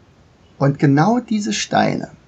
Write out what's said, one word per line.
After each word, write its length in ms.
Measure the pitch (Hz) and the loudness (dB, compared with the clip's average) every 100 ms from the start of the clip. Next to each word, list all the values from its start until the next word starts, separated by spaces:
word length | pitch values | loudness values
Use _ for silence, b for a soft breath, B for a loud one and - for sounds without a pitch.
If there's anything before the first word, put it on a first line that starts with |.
| _ _ _ _ _ - | _ _ _ _ _ -2
Und 200 | - 139 | -2 2
genau 400 | 147 139 185 247 | 2 4 2 0
diese 320 | 247 214 214 | -2 -4 -4
Steine, 580 | 208 - 107 107 - - - | -6 -2 0 0 -2 -8 -16